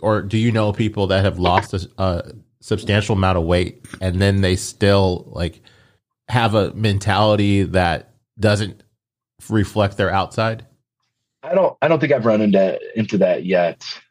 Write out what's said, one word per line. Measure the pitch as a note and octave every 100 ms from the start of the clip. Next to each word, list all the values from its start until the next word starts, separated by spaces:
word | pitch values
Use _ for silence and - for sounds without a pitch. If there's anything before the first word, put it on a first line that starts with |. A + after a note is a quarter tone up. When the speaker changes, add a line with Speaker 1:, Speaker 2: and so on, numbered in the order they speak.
Speaker 1:
or | G#2+ G#2+
do | G2+ A2
you | A#2
know | A2 G#2+
people | G2+ G#2+ G#2 G2
that | F#2+
have | G2 F2
lost | F2 F#2 -
a, | F#2+ - -
a | F#2+ F2 - - _ _
substantial | - G#2 - G#2 G#2 G2
amount | F#2+ F2+
of |
weight | E2 F2+ F2+ - - -
and | F#2 F#2
then | G2 G2
they | F#2 F2+
still, | - - G2+ G2 F#2+ F2+ -
like, | - F2 - _ _ _ _ _ _ -
have | B2 A2+
a | G#2+ F2
mentality | - A2 G2 G2 F#2+ G#2+ G#2 G2+ G2
that | F#2 F#2 F2 D2 - _ _ -
doesn't | G#2 G#2 G#2 - _ _ _ _ _ _ -
reflect | A2 F#2+ G#2+ G2 -
their | F#2+
outside? | F#2+ F2+ - A2+ A2+ - _ _ _ _ _ _ _
Speaker 2:
I | D3+
don't, | F#3 E3+ -
I | D3+
don't | D#3+
think | C#3
I've | G#2+ A2+
run | G#2+
into, | G#2+ G2 F#2 - - A2+
into | G#2 G2
that | F#2 F2
yet. | F2+ F2+ E2+ - - - _